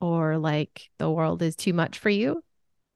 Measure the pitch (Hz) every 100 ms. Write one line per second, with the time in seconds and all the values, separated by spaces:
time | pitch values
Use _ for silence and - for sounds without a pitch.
0 | 175 165 156 160 156 151 - - - -
1 | 160 160 160 170 165 - 196 170 165 -
2 | 214 202 254 339 - _ _ _ _